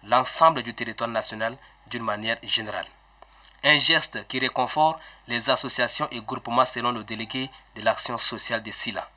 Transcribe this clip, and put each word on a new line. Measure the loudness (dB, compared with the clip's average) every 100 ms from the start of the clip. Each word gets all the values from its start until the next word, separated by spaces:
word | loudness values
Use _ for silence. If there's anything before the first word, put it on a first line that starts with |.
l'ensemble | 4 4 4 6 6 6
du | -6
territoire | -6 -8 -4 -2
national | -2 -4 -4 -4 -4 -18 _ -10
d'une | -6
manière | -4 -2 -2 -2
générale. | -2 -2 -2 -8 -8 -16 _ _ -20 -20 -20 -2
Un | 4 6
geste | 6 4 2 -6 -6
qui | -2
réconforte | 0 0 0 4 2 2 -12 -20 -6
les | -4 0
associations | 0 0 0 0 0 -4
et | -6
groupements | -8 -8 0 2
selon | 2 2 -2
le | -2
délégué | -6 -8 -6 -6 -6 -10 _ -2
de |
l'action | 0 0 -4 -4
sociale | -4 -4 -4 -4
de | -4
Sila. | -6 -4 -6 -10